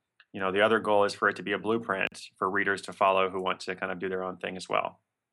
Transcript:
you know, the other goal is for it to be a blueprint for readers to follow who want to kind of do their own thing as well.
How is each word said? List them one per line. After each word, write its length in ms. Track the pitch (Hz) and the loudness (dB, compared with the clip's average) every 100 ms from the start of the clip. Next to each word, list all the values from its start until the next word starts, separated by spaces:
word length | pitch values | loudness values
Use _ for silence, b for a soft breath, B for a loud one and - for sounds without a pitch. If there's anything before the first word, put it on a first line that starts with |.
| _ _ _ | _ _ _
you 60 | 101 | -6
know, 120 | 95 | 0
the 80 | 98 | 4
other 180 | 110 110 | 4 4
goal 260 | 107 104 | 4 4
is 100 | 101 | 4
for 160 | - 104 | 2 0
it 60 | 101 | 0
to 60 | |
be 100 | 95 | -2
a 60 | 98 | -2
blueprint 720 | 104 117 117 95 101 - - - | 0 -2 -2 -2 -2 -6 -14 -2
for 140 | 95 | 0
readers 320 | 101 98 95 | 2 0 -2
to 100 | - | -4
follow 380 | 90 98 95 95 | 2 4 4 2
who 100 | 95 | 0
want 200 | 92 90 | -2 -4
to 140 | - | -6
kind 160 | 92 95 | -6 -6
of 80 | 90 | -4
do 120 | 95 | -4
their 120 | 92 | -4
own 140 | 92 90 | -4 -6
thing 220 | 98 92 | -8 -8
as 100 | - | -4
well. 320 | - - - _ _ _ | -4 -4 -12 _ _ _